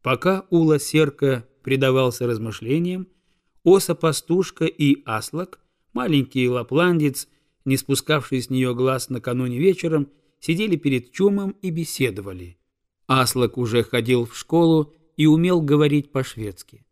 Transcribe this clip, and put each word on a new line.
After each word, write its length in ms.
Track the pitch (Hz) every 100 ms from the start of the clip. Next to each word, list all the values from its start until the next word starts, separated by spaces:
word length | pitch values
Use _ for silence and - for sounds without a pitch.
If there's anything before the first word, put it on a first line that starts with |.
Пока 460 | - 127 180 190 190
Ула 280 | 170 160 151
Серка 680 | - 151 147 139 139 127 - _
предавался 640 | - 135 131 131 127 120 123
размышлениям, 840 | 113 113 104 113 151 175 185 185 _ _ _ _ _
Оса 300 | 170 190 -
Пастушка 720 | 160 160 139 - 175 185 -
и 380 | 165 - 147 143
Аслак, 560 | - 110 - 156 185 - _ _ _
маленький 560 | 240 247 147 127 131 123
лапландец, 800 | 123 117 139 180 170 147 131 - _ _ _
не 120 | - 131
спускавший 640 | - 135 - 151 - 131
с 80 | 120
неё 240 | 131 127
глаз 340 | 120 131 131 -
накануне 500 | 123 127 123 127 123
вечером, 500 | 185 180 170 156 143 _ _ _
сидели 340 | - 165 214
перед 380 | 165 143 131 117
чумом 440 | - 196 202 196 -
и 80 | 185
беседовали. 880 | 165 165 - 127 101 98 92 87 - _ _ _ _ -
Аслак 520 | 131 123 127 117 127
уже 260 | 120 117
ходил 420 | 110 123 117 127 117
в 100 | -
школу 560 | - 165 165 160 151 _ _ -
и 100 | 156
умел 340 | 160 175 180
говорить 500 | 147 147 151 147 143
по-шведски. 760 | 135 131 - 107 95 - 107 _